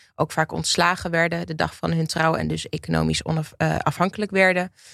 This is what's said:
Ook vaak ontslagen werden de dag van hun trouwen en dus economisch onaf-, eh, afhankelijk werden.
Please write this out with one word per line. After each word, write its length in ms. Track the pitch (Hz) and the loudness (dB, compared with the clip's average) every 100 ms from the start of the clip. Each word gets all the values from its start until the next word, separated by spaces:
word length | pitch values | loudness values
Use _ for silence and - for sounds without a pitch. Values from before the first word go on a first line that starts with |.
| _ | _
Ook 180 | - 151 | -4 -2
vaak 200 | - 156 | 0 -2
ontslagen 580 | 165 160 - 175 185 175 | -2 -2 2 2 0 -2
werden 360 | 165 170 170 175 | 0 0 -2 -4
de 80 | |
dag 220 | 160 165 - | -2 -2 -2
van 160 | 170 | -2
hun 140 | 165 160 | 0 0
trouwen 340 | 165 160 - | 2 2 2
en 80 | - | 0
dus 200 | 160 - | -4 -6
economisch 560 | 82 - 80 80 78 | -6 0 2 2 0
onaf-, 280 | - 160 151 - | -2 -2 -4 -2
eh, 200 | 160 160 | 0 0
afhankelijk 520 | - - 185 214 208 | 0 0 -2 -2 -2
werden. 420 | 190 185 180 180 _ - | 2 4 2 -2 _ -20